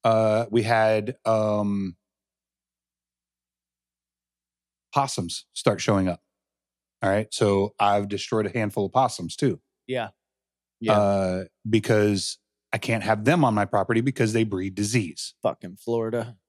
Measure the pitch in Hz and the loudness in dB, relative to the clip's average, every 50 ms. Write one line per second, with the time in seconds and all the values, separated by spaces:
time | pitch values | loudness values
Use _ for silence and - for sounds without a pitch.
0 | - 117 113 110 110 110 107 110 117 107 104 117 110 113 117 113 110 110 110 110 | 2 2 2 4 4 4 2 2 0 0 0 0 2 2 2 2 4 4 2 2
1 | 107 107 123 _ _ 113 113 107 110 107 104 104 104 101 101 101 98 92 85 _ | 0 -4 -10 _ _ 0 0 2 2 0 0 0 0 0 -2 -2 -4 -6 -10 _
2 | _ _ _ _ _ _ _ _ _ _ _ _ _ _ _ _ _ _ _ _ | _ _ _ _ _ _ _ _ _ _ _ _ _ _ _ _ _ _ _ _
3 | _ _ _ _ _ _ _ _ _ _ _ _ _ _ _ _ _ _ _ _ | _ _ _ _ _ _ _ _ _ _ _ _ _ _ _ _ _ _ _ _
4 | _ _ _ _ _ _ _ _ _ _ _ _ _ _ _ _ _ _ - 147 | _ _ _ _ _ _ _ _ _ _ _ _ _ _ _ _ _ _ -2 0
5 | 139 131 - - 90 82 - - - _ _ - - - 104 - - - 107 98 | 0 0 -2 -6 -6 -6 -8 -12 -14 _ _ -2 0 0 0 0 0 0 2 2
6 | 95 92 87 - _ _ _ _ _ _ _ _ _ _ _ _ _ _ _ _ | 2 0 -2 -6 _ _ _ _ _ _ _ _ _ _ _ _ _ _ _ _
7 | - 95 98 104 110 - - - 120 101 98 98 98 101 _ _ 107 104 101 104 | -2 0 0 0 -2 -4 -2 0 2 2 4 2 0 -2 _ _ 2 2 2 2
8 | 101 101 104 95 - - - 110 107 101 - 123 110 101 - - 101 92 - 127 | 0 -2 -6 -8 -6 -4 -2 -2 -2 -2 -2 -4 -4 -2 -2 -4 -4 0 0 0
9 | 135 120 - - 87 85 - - 151 131 92 147 _ _ _ _ _ - 127 127 | 0 0 -2 -6 -10 -10 -6 -2 -2 -2 -2 -2 _ _ _ _ _ -8 -6 -6
10 | 113 101 _ _ _ _ _ _ _ _ _ _ _ _ _ _ 113 110 107 104 | -6 -8 _ _ _ _ _ _ _ _ _ _ _ _ _ _ 0 2 2 4
11 | 104 101 101 98 95 92 92 92 92 - _ _ _ 107 107 110 101 - 117 107 | 4 2 2 2 0 0 -2 -4 -6 -10 _ _ _ 2 2 2 4 4 4 4
12 | 104 104 101 98 - - - _ _ _ _ _ _ _ - - - - 113 110 | 4 4 2 0 -2 -6 -10 _ _ _ _ _ _ _ -8 -6 -2 -2 -2 -2
13 | 101 107 110 104 107 127 160 180 147 123 107 104 101 95 - 101 95 - 120 113 | 0 0 -2 2 4 2 4 4 4 4 4 2 0 0 0 -2 0 0 0 0
14 | 117 139 131 - 120 110 110 117 113 110 98 92 95 98 95 95 104 104 113 120 | 0 -2 0 0 0 0 2 0 0 0 -2 -4 -6 -6 -4 -4 -4 0 0 0
15 | 101 82 78 - - - _ _ - 104 - _ - 90 92 - - - 117 117 | -2 -2 -8 -12 -14 -14 _ _ -6 -6 -6 _ -12 -18 -18 -14 -8 -6 -4 -4
16 | 113 113 113 120 110 117 113 98 _ | -4 -4 -4 -6 -6 -8 -14 _ _